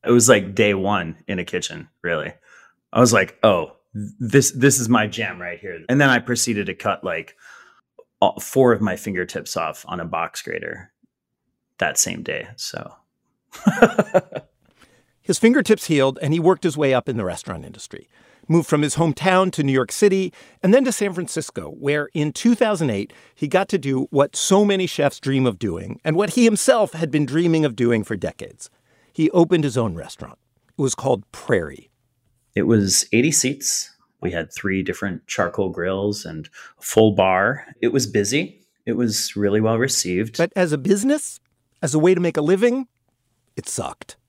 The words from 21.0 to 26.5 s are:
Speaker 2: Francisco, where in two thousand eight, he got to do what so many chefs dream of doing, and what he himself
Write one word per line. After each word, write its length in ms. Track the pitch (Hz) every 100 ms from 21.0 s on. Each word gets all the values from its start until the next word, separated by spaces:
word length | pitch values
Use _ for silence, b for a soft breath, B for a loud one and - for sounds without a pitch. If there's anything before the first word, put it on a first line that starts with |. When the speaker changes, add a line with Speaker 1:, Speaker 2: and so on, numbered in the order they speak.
| 202
Speaker 2:
Francisco, 560 | 180 165 - - - 78
where 400 | - 143 147 147
in 180 | 165 151
two 240 | - 226
thousand 360 | 240 220 196 151
eight, 200 | 101 - b b
he 140 | _ 151
got 220 | 185 -
to 80 | 190
do 280 | 139 131 139
what 260 | 139 143 -
so 300 | - 190 208
many 200 | 196 180
chefs 320 | - 139 -
dream 280 | 135 135 127
of 120 | 98
doing, 400 | 104 87 92 -
and 100 | 156
what 200 | 160 208
he 100 | -
himself 480 | 233